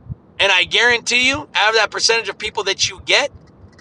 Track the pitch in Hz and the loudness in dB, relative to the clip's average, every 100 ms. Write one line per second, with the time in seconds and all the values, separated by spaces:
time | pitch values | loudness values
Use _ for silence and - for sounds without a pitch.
0 | - - - - 196 185 170 196 240 233 | -16 -16 -12 -2 0 2 0 2 2 2
1 | - 240 254 285 - 175 208 226 202 196 | 0 0 0 0 -4 0 2 2 0 0
2 | - 226 196 185 214 214 190 190 - 185 | 0 0 -2 -8 -8 -4 -4 -2 -4 -6
3 | - 208 285 - - - - - | 0 0 0 -8 -20 -20 -20 -20